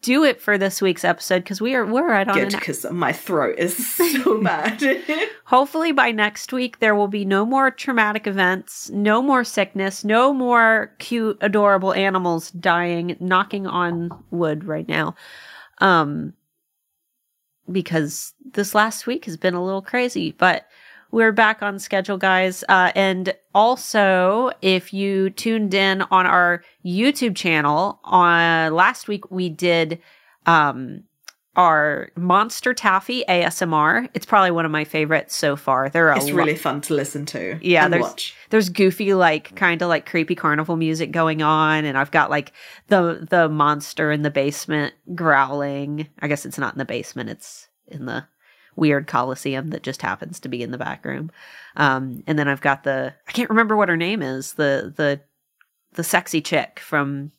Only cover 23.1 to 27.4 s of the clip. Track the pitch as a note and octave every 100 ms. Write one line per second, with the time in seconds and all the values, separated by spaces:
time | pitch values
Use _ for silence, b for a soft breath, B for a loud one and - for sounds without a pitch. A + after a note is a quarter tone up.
23.1 | F#3 F#3 - _ G3+ A3+ B3 - A3 G3
24.1 | F#3 F#3 G#3+ B3+ - F#3+ F#3 F3+ G3 G3
25.1 | G3 F#3+ F#3+ A#3 A3+ G#3 F#3+ G3 F#3+ F#3+
26.1 | F#3+ F3+ F3+ F3 F3 b b F3+ F3+ B3
27.1 | C#4+ A#3+ F#3